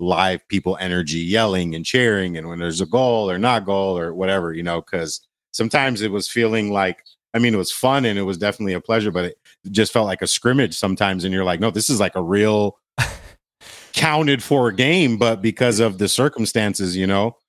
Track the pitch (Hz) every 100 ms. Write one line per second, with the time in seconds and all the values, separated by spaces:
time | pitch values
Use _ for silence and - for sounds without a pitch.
0 | 87 85 92 90 - 98 90 92 92 90
1 | 78 82 85 107 110 92 87 80 82 127
2 | 120 101 92 85 82 85 85 82 87 123
3 | 127 113 98 90 120 117 98 98 98 87
4 | 85 85 95 98 85 80 87 85 - 90
5 | 80 - - _ _ - 110 151 135 110
6 | 107 101 - 117 113 110 104 101 95 -
7 | _ _ _ 117 120 107 87 - 127 139
8 | 120 101 98 90 101 - 101 90 - 113
9 | 104 90 87 - _ _ 95 101 104 117
10 | 104 92 92 - 120 135 110 - 98 95
11 | 98 92 92 95 92 87 110 101 - 117
12 | 101 92 85 101 107 107 104 - _ -
13 | - - - - _ _ - - - -
14 | 160 151 151 135 - 143 120 98 131 180
15 | 143 110 117 110 110 - 123 107 113 95
16 | 101 - 143 - 107 113 104 98 95 90
17 | 95 98 110 -